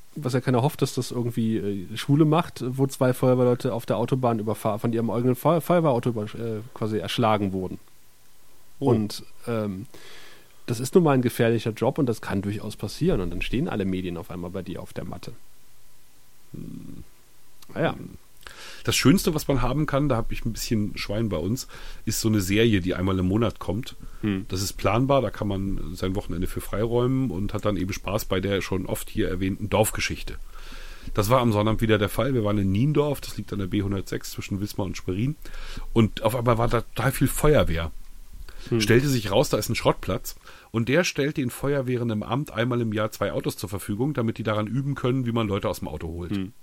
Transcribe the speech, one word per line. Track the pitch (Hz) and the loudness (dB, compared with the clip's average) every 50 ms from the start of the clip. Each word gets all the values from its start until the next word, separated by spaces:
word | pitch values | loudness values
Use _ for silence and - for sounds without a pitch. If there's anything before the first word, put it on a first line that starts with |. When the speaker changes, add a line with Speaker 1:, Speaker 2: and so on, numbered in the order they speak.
| - - - | -16 -14 -10
Speaker 1:
was | 160 143 127 123 | -6 -2 0 0
ja | 123 | 0
keiner | - 139 127 117 | 2 4 4 4
hofft, | 123 151 - - | 4 4 2 0
dass | - - - | 0 0 0
das | 131 123 - | -2 -4 -2
irgendwie, | - 123 117 120 117 117 113 110 110 | -2 -4 -2 -2 0 0 2 2 2
äh, | 95 95 104 101 98 87 104 107 | 0 0 -2 -2 -4 -6 -6 -8
Schule | - - - 139 151 160 | -4 0 4 6 6 6
macht, | 151 151 170 165 - - - 117 | 6 6 4 2 0 -4 -6 -6
wo | 127 127 135 139 | -4 0 0 0
zwei | 135 - - 135 127 123 | 0 2 2 4 4 4
Feuerwehrleute | - 139 127 127 127 123 123 123 - - 127 98 | 4 4 4 6 6 6 4 4 2 0 -2 -2
auf | 120 - | -2 -2
der | - 113 | 0 0
Autobahn | 101 120 - 143 131 127 117 113 107 | 0 2 2 2 2 2 2 2 2
überfahr-, | 107 110 104 - - 110 104 107 | 0 -2 -2 -2 0 -2 0 0
von | - 120 113 | 0 0 0
ihrem | 113 117 113 | 0 0 0
eigenen | 98 117 120 127 123 | 0 2 2 2 2
Feu-, | - - 147 175 160 | 2 4 4 4 4
Feuerwehrauto | - - 175 175 160 151 123 120 - 127 | 4 4 4 4 4 4 4 2 2 0
über-, | 113 107 104 | 0 -2 -4
äh, | 107 - - 117 113 110 104 113 127 - | -6 -6 -6 -6 -4 -4 -6 -8 -10 -8
quasi | - 117 107 110 | -6 -4 -2 -2
erschlagen | 101 90 98 - - 117 107 110 101 104 95 | -2 -2 -2 0 4 4 6 6 4 4 2
wurden. | 95 95 92 87 - - - - - - - - - - - - - - - - - - - - - - | 0 -2 -4 -4 -6 -8 -12 -16 -20 -20 -20 -20 -20 -20 -20 -20 -18 -18 -16 -16 -16 -16 -16 -14 -8 -2
Speaker 2:
Oh. | 139 135 | 2 4
Speaker 1:
Und, | 117 110 104 101 - - - - - - - | 4 4 2 0 -4 -8 -12 -12 -12 -10 -6
ähm, | 120 117 110 107 104 92 92 120 - - - - - - - - - - - - - - - - | -4 -2 -2 -2 -4 -4 -6 -8 -12 -14 -16 -14 -14 -14 -14 -14 -16 -16 -20 -20 -20 -20 -10 -6
das | - 117 113 | -4 -4 -2
ist | 131 - - | 0 2 4
nun | 190 170 | 6 6
mal | 147 | 6
ein | 135 127 | 6 4
gefährlicher | 120 117 - - 120 113 117 110 - 117 | 4 2 2 2 2 4 4 2 0 -2
Job | 104 - 110 127 147 | -2 0 0 0 0
und | - 143 | 2 0
das | 120 110 - | 0 0 -2
kann | - - 98 98 | -4 -4 -2 -2
durchaus | 92 101 107 101 - 107 - | -2 -2 -4 -6 -6 -8 -8
passieren. | - - 101 - - 151 185 165 107 | -8 -8 -8 -4 -2 0 2 2 2
Und | 90 87 | 0 -2
dann | 87 87 | -4 -4
stehen | - - - 123 175 | -4 -2 -2 -2 0
alle | - - 107 95 | -2 -2 -2 -2
Medien | 95 92 92 92 87 87 | -2 -2 -2 -4 -4 -6
auf | 82 82 - | -8 -8 -8
einmal | 87 87 87 90 | -8 -8 -8 -8
bei | 92 98 | -8 -8
dir | 87 92 - - | -8 -8 -8 -10
auf | - - - | -10 -10 -10
der | - - | -10 -8
Matte. | - - - - - 127 - - - - - - - - - - - - - - - - - - - - - - - - | -8 -8 -10 -10 -10 -12 -12 -12 -14 -14 -16 -16 -16 -16 -16 -14 -14 -16 -16 -18 -20 -20 -20 -20 -20 -20 -20 -18 -16 -14
Speaker 2:
Hm. | - - - - - - - - - - - - - - - - - - - - - - - - | -12 -12 -10 -12 -12 -12 -12 -12 -12 -14 -16 -18 -20 -20 -20 -18 -18 -16 -14 -14 -14 -14 -8 -4
Speaker 1:
Naja. | 101 160 156 - | -2 -2 -2 -2
Speaker 2:
Hm. | - - - - - - - - - - - - - - - - - - | -4 -10 -14 -14 -16 -18 -20 -18 -18 -16 -16 -16 -16 -16 -16 -14 -6 -2
Das | - - | 0 2
Schönste, | - - 127 180 202 - 190 156 | 4 6 6 6 6 4 2 0
was | 151 - - | 0 0 0
man | 143 117 | 2 2
haben | 123 123 127 151 156 | 2 2 2 0 0
kann, | - - 139 147 | 0 2 2 2
da | 139 123 | 2 2
hab | 113 110 - | 2 2 0
ich | 110 - - | -2 -2 -2
ein | 117 107 | -4 -4
bisschen | - - - 120 107 104 95 - | -4 -2 0 0 0 0 0 -2
Schwein | - - - 101 110 117 | -4 -4 -2 -2 0 0
bei | 104 95 | 0 0
uns, | 78 82 98 120 135 - - - - - - - - - | 0 0 0 -2 -2 -4 -8 -12 -12 -12 -12 -12 -8 -4
ist | 117 104 - | -2 -2 2
so | - 113 | 2 4
eine | 110 104 | 4 4
Serie, | 92 90 98 107 117 120 104 95 | 4 4 4 6 6 6 6 4
die | 85 92 80 | 4 2 0
einmal | - 92 95 95 92 | 2 2 2 2 2
im | 90 | 2
Monat | 92 98 113 120 98 - - | 4 4 4 2 2 0 -2
kommt. | - - 92 113 131 - - - - - - - | -4 -4 -4 -4 -4 -6 -10 -12 -12 -12 -8 -4
Speaker 1:
Hm. | - 104 98 95 101 | -2 0 0 -2 -2
Speaker 2:
Das | - 98 92 | -4 -4 -4
ist | 101 92 - | -2 -4 -4
planbar, | - - 98 101 120 135 131 143 135 | 0 0 2 4 4 4 4 4 4
da | 113 98 | 2 0
kann | - - 107 101 | -2 -2 -2 -2
man | 98 95 98 98 95 - - 78 90 | 0 0 0 0 -2 -2 -2 -4 -4
sein | - 92 95 92 | -2 -2 -2 0
Wochenende | 104 - - 87 85 92 | -2 -2 -4 -2 -2 -2
für | - - 87 | -2 -2 -4
freiräumen | - - 92 98 113 113 117 123 123 127 131 131 131 117 | -6 -4 -2 -2 0 0 2 2 2 2 2 2 0 0
und | 82 92 104 101 - | 0 -2 -2 -2 -2
hat | 101 - | -2 0
dann | 107 101 | 0 0
eben | 85 92 95 | 0 0 -2
Spaß | 95 - - 95 98 113 - | -4 -4 -4 -2 -2 -2 0
bei | - 98 92 | 0 0 0
der | 95 101 101 92 | 0 0 0 0
schon | - - 95 92 - | 0 0 -2 -2 -2
oft | - 107 - - - | -2 -4 -4 -4 -4
hier | - 110 95 | -2 -2 0
erwähnten | 82 90 92 95 95 101 - 107 95 | 0 0 0 0 0 0 -2 -2 2
Dorfgeschichte. | 95 98 110 - - - - - - - - - - - - - - - - - - - - - - - - - - | 4 4 4 4 2 -2 -2 -4 -4 -4 -6 -6 -8 -8 -10 -10 -12 -12 -12 -10 -12 -12 -10 -12 -12 -10 -8 -4 0
Das | 113 98 104 | 2 4 6
war | 127 131 | 6 6
am | 120 117 | 6 6
Sonnabend | 104 104 104 110 110 107 | 4 4 4 4 4 4
wieder | 117 107 107 | 4 4 4
der | 101 107 | 4 4
Fall. | - - - 113 143 135 | 2 0 0 0 2 2
Wir | 117 104 | 2 2
waren | 104 104 104 | 2 2 2
in | 98 95 | 2 4
Niendorf, | 95 104 131 156 147 143 147 151 139 - | 4 4 4 4 4 4 2 2 0 -4
das | - - - | -6 -8 -8
liegt | - 101 - | -8 -8 -6
an | - 101 | -4 -4
der | 98 | -2
B | 90 98 104 | 0 0 0
hundertsechs | 98 98 101 95 - - - - - - | 0 0 0 -2 -4 -4 -6 -6 -6 -8
zwischen | - - - - 101 92 | -8 -8 -6 -4 -4 -4
Wismar | 104 104 - - 98 | -4 -4 -4 -4 -4
und | 92 - | -4 -4
Schwerin. | - - - 92 101 120 139 156 - - - - - - - - - - - | -6 -4 -4 -2 0 0 -2 -2 -4 -8 -10 -8 -8 -8 -8 -8 -8 -6 0
Und | - 117 110 98 - - - | 2 4 4 4 2 0 0
auf | 107 123 | 0 0
einmal | 123 117 123 113 | 2 2 2 2
war | 110 117 110 | 4 2 2
da | 120 113 | 2 0
total | - - - - 110 135 | 0 -2 -4 -2 0 0
viel | - - 139 | 2 2 2
Feuerwehr. | - - - - 151 147 113 87 85 82 82 80 78 - - - - - - - - - - - - - - - - | 0 2 4 6 6 6 6 6 4 2 0 -2 -4 -6 -8 -12 -12 -14 -14 -14 -14 -14 -14 -14 -12 -12 -10 -4 -2
Speaker 1:
Hm. | 120 113 | 0 2
Speaker 2:
Stellte | 104 98 113 123 139 147 | 4 6 6 6 6 4
sich | 131 117 98 98 | 2 2 2 2
raus, | 98 120 147 - | 2 2 4 4
da | - | 2
ist | 107 107 | 0 0
ein | - 107 | 0 -2
Schrottplatz. | - - 139 147 - - - 92 - - - - - - - - - - - | 0 2 2 2 2 0 -4 -4 -4 -4 -8 -12 -14 -16 -20 -20 -20 -10 -4
Und | - 117 117 | -2 -2 0
der | 117 135 170 185 | 2 4 2 2
stellt | - - 147 135 151 151 | 2 0 0 -2 0 0
den | 151 127 113 | -2 -2 -4
Feuerwehren | - - 131 139 143 139 127 127 127 117 120 117 | -4 -4 -2 -2 0 0 0 0 -2 0 0 -2
im | 107 107 - | -2 -2 -2
Amt | - 117 139 151 - | -2 -2 -2 -2 -2
einmal | - 107 117 127 123 120 | -2 -2 0 0 0 0
im | 117 110 104 | 0 0 0
Jahr | 107 107 107 | 0 -2 -2
zwei | - - 101 92 73 | -2 -2 -2 -2 -2
Autos | 139 - 147 - | -2 -4 -4 -4
zur | - - | -6 -6
Verfügung, | - 101 92 - - 101 104 127 151 143 | -6 -6 -6 -4 -4 -2 0 0 0 0
damit | 127 113 113 107 | 0 0 -2 -2
die | - 104 | -2 -2
daran | 113 107 107 107 | 0 0 0 0
üben | 104 113 139 135 143 135 | 0 -2 -2 -2 -2 -2
können, | - - 123 127 135 123 | 0 0 0 2 2 0
wie | 117 113 | 0 0
man | 117 110 101 | 0 0 0
Leute | 98 101 - | 0 0 0
aus | 104 90 - | -2 -4 -4
dem | - - | -6 -8
Auto | 76 80 85 | -6 -6 -6
holt. | 80 82 85 87 85 | -6 -6 -6 -6 -4
Speaker 1:
Hm. | 104 98 95 101 - - | -2 -2 -4 -4 -8 -14